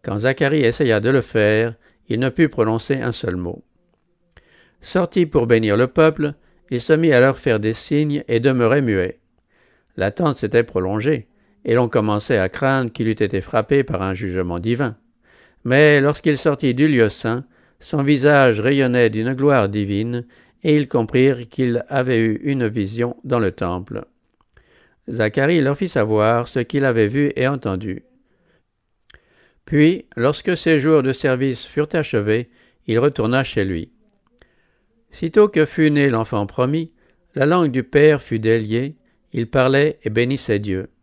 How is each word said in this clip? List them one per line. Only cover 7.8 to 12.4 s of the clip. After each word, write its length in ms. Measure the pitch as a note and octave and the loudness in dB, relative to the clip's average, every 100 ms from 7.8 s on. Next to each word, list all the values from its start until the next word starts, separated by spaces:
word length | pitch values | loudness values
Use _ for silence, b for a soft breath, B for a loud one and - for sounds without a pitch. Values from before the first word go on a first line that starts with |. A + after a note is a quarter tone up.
| - D3 D3+ D3 - | -2 -2 0 -4 -2
et 120 | A2+ | 0
demeurait 420 | C3 B2+ A2+ C#3 | 0 2 2 2
muet. 380 | B2+ G2 F2+ - _ _ _ _ _ _ _ - | 2 0 -2 -8 _ _ _ _ _ _ _ -4
L'attente 400 | F#2+ - E3 C3 | -4 0 -2 -2
s'était 260 | G#2+ A#2 | 0 0
prolongée, 640 | A2+ F#2 F#2 G#2+ B2+ C#3 - _ _ _ - | 0 -4 -4 -2 -2 -4 -6 _ _ _ -2
et 100 | A#2 | 0
l'on 120 | A#2+ | 2
commençait 520 | A#2+ G#2+ G#2 - | 0 0 -2 -2
à 100 | A2 | -2